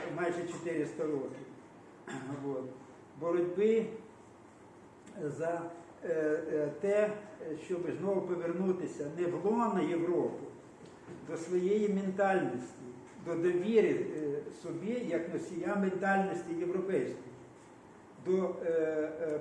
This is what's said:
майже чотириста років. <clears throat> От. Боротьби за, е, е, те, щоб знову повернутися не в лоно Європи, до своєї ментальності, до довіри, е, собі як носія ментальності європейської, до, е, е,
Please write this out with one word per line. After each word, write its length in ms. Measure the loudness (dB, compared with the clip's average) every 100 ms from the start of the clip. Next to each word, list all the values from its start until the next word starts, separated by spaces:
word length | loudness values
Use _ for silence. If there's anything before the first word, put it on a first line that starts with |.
| -2 -2
майже 300 | -2 -2 -4
чотириста 560 | -4 -4 -2 -2 -2
років. 420 | -2 -2 -2 -8 -12 -16 -20 -20 -20 -16 -10
<clears throat> 60 | -8 -6 -6 -4 -4
От. 140 | -4 -10 -16 -20 -20 -6
Боротьби 680 | 0 2 2 4 6 6 2 -4 -14 -20 -20 -20 -20 -20 -20 -20 -20 -20 -16 -8
за, 380 | -6 -2 -2 -2 -4 -10 -16 -8
е, 380 | -2 2 4 2 2
е, 180 | 0 0 0
те, 300 | 4 4 4 2 -8 -10 -8 -8 -4
щоб 160 | -2 -2 -2
знову 220 | 0 0
повернутися 920 | 0 -2 0 0 2 2 -2 -4 -4 -2
не 100 | 0
в 180 | 2 2
лоно 360 | 2 2 2 2
Європи, 540 | 2 2 2 2 -2 -10 -14 -18 -18 -18 -18 -16 -14 -8
до 80 | -6
своєї 520 | 0 2 4 4 4
ментальності, 960 | 2 2 2 4 4 2 -2 -6 -12 -14 -14 -16 -12 -4
до 100 | 0
довіри, 540 | 2 2 4 6 6
е, 500 | 4 0 -2 -2 -4 -6 -10
собі 440 | -8 -6 -2 -2 0
як 240 | -2 -2
носія 420 | -4 -6 -4 -2 0
ментальності 800 | 2 2 2 4 2 -2 -4 -2
європейської, 580 | 0 0 0 0 0 -4 -12 -16 -18 -20 -20 -20 -20 -20 -20 -8 2
до, 300 | 2 2 0 0
е, 60 | 2 2 2 0 -2
е, 180 | -2 -2